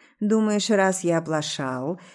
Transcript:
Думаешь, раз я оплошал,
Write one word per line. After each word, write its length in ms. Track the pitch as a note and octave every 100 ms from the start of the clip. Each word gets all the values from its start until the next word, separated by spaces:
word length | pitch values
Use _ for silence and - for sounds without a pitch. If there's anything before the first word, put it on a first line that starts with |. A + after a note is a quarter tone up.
| - -
Думаешь, 500 | G#3 A3 G#3+ G#3 G3+
раз 340 | G3+ F#3+ F#3
я 140 | E3+ E3
оплошал, 840 | D#3+ D#3 D3+ - C3 B2+ C#3 E3+ -